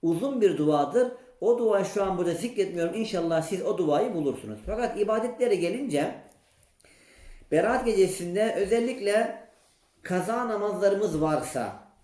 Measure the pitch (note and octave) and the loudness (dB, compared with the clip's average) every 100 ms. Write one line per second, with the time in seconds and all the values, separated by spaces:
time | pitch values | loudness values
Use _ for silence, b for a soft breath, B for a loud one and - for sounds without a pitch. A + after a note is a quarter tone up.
0 | E3 E3 C4+ C4 G3+ D3 D3+ D3 C#3+ G3+ | 0 0 0 2 2 4 2 2 2 2
1 | B3 B B B G#3 A#3 A3+ G3+ F#3+ G#3 | 0 B B B 0 2 4 2 2 0
2 | G3 F3+ F3 E3 A3+ A3+ F#3 E3+ E3+ A3 | -2 0 -2 -2 -4 -2 -2 0 -2 -2
3 | A3 F#3 E3 E3 D3+ F#3 E3+ E3+ D#3+ D3 | -4 -2 0 0 -2 -4 -2 0 2 2
4 | B3 F3+ C#3 A#2 G#2 G#2+ - G#3+ A#3 G#3+ | 2 0 -2 -4 -8 -12 -8 -4 -2 0
5 | G3+ A3 A#3+ - A#3+ F#3+ E3+ A3+ C#4 D3 | 0 0 -2 -2 0 2 0 -2 -2 0
6 | D3 - - _ _ _ _ _ b b | -2 -6 -16 _ _ _ _ _ b b
7 | b b b b b D3+ G3 B3 A#3 G3+ | b b b b b 2 2 0 0 4
8 | F#3 - F3 F#3 A3 A3 G3 A#3 A#3 B3+ | 4 2 -4 0 0 0 0 0 0 -2
9 | G3+ G#3 A3+ - - b b b b _ | 0 2 0 -4 -16 b b b b _
10 | - F#3 F3+ A#3 A#3+ G#3+ G#3 F#3 G3 G3 | -4 -2 0 -2 -2 -2 -2 2 2 2
11 | G#3 D#3+ D#3 D3+ - C3 G#2+ - - _ | 0 0 0 0 -2 -4 -6 -8 -18 _